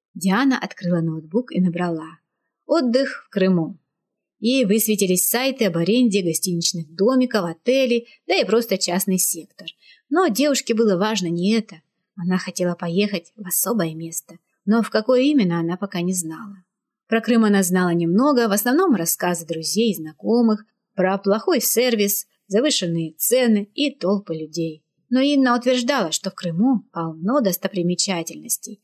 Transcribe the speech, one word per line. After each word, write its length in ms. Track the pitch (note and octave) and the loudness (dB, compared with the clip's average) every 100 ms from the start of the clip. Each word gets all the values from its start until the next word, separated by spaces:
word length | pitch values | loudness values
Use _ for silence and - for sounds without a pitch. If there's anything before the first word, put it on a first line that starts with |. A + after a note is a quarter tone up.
| _ | _
Диана 440 | F3+ F#3+ G3 C4+ B3+ | -4 0 2 2 0
открыла 440 | - - F3 F3 | -4 -8 -2 -2
ноутбук 500 | E3 D#3+ D#3 G3 B3 | -2 -4 -4 -4 -2
и 100 | - | 0
набрала: 580 | F#3 E3+ F3 E3 D#3+ E3+ _ _ _ _ - | 0 0 -4 -6 -10 -18 _ _ _ _ -2
"Отдых 600 | D#4+ B3+ B3 C4+ - - | 0 2 0 0 -6 -6
в 20 | |
Крыму". 500 | F#3+ F#3 F3 D#3+ - _ _ _ _ _ - | 0 2 2 0 -8 _ _ _ _ _ -6
Ей 260 | A3 C4+ G#3+ | 0 2 2
высветились 600 | A3 G#3+ G#3+ F#3+ F3+ - | 2 2 0 2 0 0
сайты 380 | A#3 C4 C4 G#3 | 0 -2 0 0
об 120 | E3 | 0
аренде 440 | E3+ A#3+ A#3+ G3 | 2 4 4 2
гостиничных 720 | F3 D#3+ F#3+ E3+ E3 E3+ D#3 | 0 -2 -2 -2 -2 -4 -8
домиков, 520 | E3 G#3 C4 B3+ G#3+ E3+ | -2 2 2 2 0 -2
отелей, 640 | D#3+ - C4+ C4 A#3 A#3 _ - | -4 0 2 2 0 -4 _ -2
да 80 | F#4+ | 0
и 100 | G3 | 2
просто 320 | A3 A3+ F#3+ | 0 0 -2
частный 400 | - F3+ - F#3 | -2 -2 0 0
сектор. 500 | - E3 - - E3+ - _ _ - | 0 -4 -12 -18 -20 -20 _ _ -4
Но 180 | D#4+ F4+ | 0 0
девушке 460 | G#3 D4 C4 - | 2 0 0 0
было 240 | A3 A3+ F3 | 2 2 2
важно 300 | G#3+ A3 F3 | 0 -2 -2
не 260 | E3+ F#3 | -2 0
это. 280 | A3+ A3 D#3+ _ _ _ - | 0 -2 -12 _ _ _ -8
Она 220 | F3 F3+ | -4 -4
хотела 380 | - F3 F3+ F3 | -4 -4 -4 -4
поехать 560 | E3+ E3+ G#3 F#3 - - | -4 -2 -2 -4 -10 -16
в 120 | F3+ | -6
особое 480 | - - A#3 E3 D#3 | -4 -2 -2 -2 -6
место – 420 | E3 E3 - E3+ _ _ F#3+ | -10 -12 -14 -20 _ _ 0
но 180 | A3+ | 0
в 60 | A3 | 0
какое 320 | A3 G#3+ B3+ | -2 2 2
именно, 380 | C#4 D4 F#3 E3+ | 4 2 2 0
она 180 | E3 F3+ | -2 -4
пока 240 | G3+ F3+ | -6 -4
не 120 | F3 | -4
знала. 500 | F#3 D#3+ D#3+ G#3 F#3+ _ _ _ _ - | -4 -6 -10 -14 -20 _ _ _ _ -4
Про 140 | A3+ | -2
Крым 240 | A3+ A#3+ G#3+ | 2 4 4
она 180 | G3+ | 4
знала 280 | F3+ F#3 F3+ | 2 2 2
немного, 560 | E3+ E3+ F#3+ C#4+ B3 A3+ | 2 2 2 4 4 2
в 40 | |
основном 440 | G3+ A#3+ C#4+ F#4+ G3+ | 0 2 2 4 2
рассказы 500 | E3 - F3+ E3+ E3 | 0 -2 -2 -4 -6
друзей 460 | E3 D#3+ G3+ A#3 | -8 -4 0 0
и 40 | D#3 | 0
знакомых, 680 | D#3 - G3+ A#3 A3+ G#3+ - _ _ - | -8 -8 0 4 4 2 -4 _ _ -2
про 200 | F#3 G3 | 0 0
плохой 420 | G3 G#3+ F#4+ C#4+ | 0 0 2 0
сервис, 640 | - A3+ B3 A3+ G3+ - - _ - | 2 0 2 2 0 -2 -8 _ -2
завышенные 640 | G3+ D4 - F3 E3 D#3+ | 0 2 0 -2 -4 -4
цены 560 | - - B3+ B3 G#3 G3+ - | -4 0 2 4 2 0 -4
и 160 | C#4+ | -4
толпы 440 | - F3 G3+ G3 D#3+ | -2 -2 -2 -4 -8
людей. 480 | D#3 D#3 E3 D3+ _ _ - | -8 -6 -6 -8 _ _ -2
Но 120 | B3+ | 0
Инна 340 | C#4 C#4+ C4 A#3+ | 2 4 4 2
утверждала, 560 | B3 B3+ A#3+ C#4 E3 | 2 0 0 -2 -2
что 200 | - F#3+ | -4 -8
в 20 | |
Крыму 480 | - F3 E3 B3 A3+ - | -8 -6 0 2 2 -2
полно 480 | E3+ E3 D#3+ F3+ C#4+ | -8 -8 -4 -2 0
достопримечательностей, 1400 | G#3 F3+ F#3+ F#3+ E3+ F3+ - F3 E3 D3+ D#3+ - - G#3 | 0 -2 -4 -2 -2 0 -2 -4 -6 -10 -8 -8 -10 -20